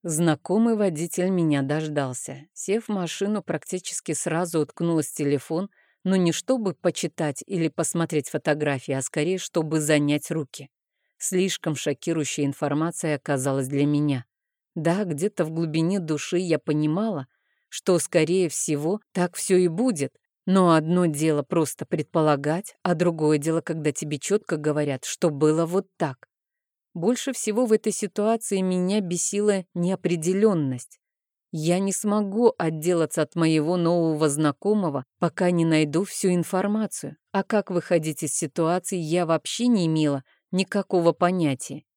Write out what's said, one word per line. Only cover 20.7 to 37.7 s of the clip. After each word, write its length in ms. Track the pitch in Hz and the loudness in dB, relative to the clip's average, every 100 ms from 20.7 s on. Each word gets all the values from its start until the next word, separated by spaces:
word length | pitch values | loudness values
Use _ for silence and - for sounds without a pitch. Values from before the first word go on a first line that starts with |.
одно 320 | 160 156 180 175 | 6 4 2 2
дело 380 | 143 160 147 | 2 2 0
просто 420 | 139 175 151 - - | 0 0 0 -4 -6
предполагать, 880 | 165 147 170 156 143 143 165 - _ | -4 -2 2 2 2 0 -4 -6 _
а 140 | 180 165 | -2 2
другое 420 | 175 165 151 151 | 0 2 2 2
дело, 220 | 147 160 | 2 -2
когда 320 | 156 160 151 | -2 -2 -2
тебе 260 | 139 151 143 | -4 -6 -6
четко 380 | - 208 - 156 | -2 -2 -2 -2
говорят, 480 | 151 151 147 131 | 0 0 -2 -4
что 260 | - - 170 | -8 -2 -2
было 340 | 143 151 156 | 2 2 4
вот 220 | 165 185 - _ | 2 -2 -4 _
так. 300 | 156 131 _ _ _ _ _ _ _ | -6 -6 _ _ _ _ _ _ _
Больше 380 | 175 180 247 - | -2 0 0 -4
всего 320 | 254 - 208 | -4 -2 0
в 80 | 247 | 2
этой 180 | 214 214 | 2 2
ситуации 720 | - 208 - 208 226 - 196 | -4 -4 0 0 0 0 -2
меня 400 | 185 180 180 208 | 0 0 0 0
бесила 640 | 185 175 - 202 208 196 180 | -2 -4 -2 0 2 0 -2
неопределенность. 1300 | 175 175 185 170 170 160 190 220 180 139 127 - - _ _ _ _ _ | -2 -2 0 -2 0 0 4 4 4 0 -4 -8 -20 _ _ _ _ _
Я 280 | 160 156 180 | -4 0 0
не 140 | 196 | 0
смогу 640 | 185 214 208 202 202 240 - | -2 0 0 -2 2 2 2
отделаться 640 | 165 160 160 175 156 - | -4 -2 0 0 0 -2
от 120 | 151 | -2
моего 440 | 170 160 160 151 180 | 2 2 2 2 0
нового 500 | 170 175 165 151 156 | 2 2 2 2 0
знакомого, 760 | 143 156 - 202 214 175 139 - _ | 2 0 0 -2 0 0 -4 -8 _
пока 320 | 165 - 180 | -4 0 2
не 140 | 175 | 2
найду 400 | 165 156 156 156 | 2 2 2 0
всю 300 | 196 - 190 | -2 -2 0
информацию. 800 | 180 160 185 202 214 214 - 143 156 _ | 0 0 -2 0 -2 -4 -6 -12 -14 _
А 140 | 196 | -4
как 260 | 190 214 - | 0 -2 0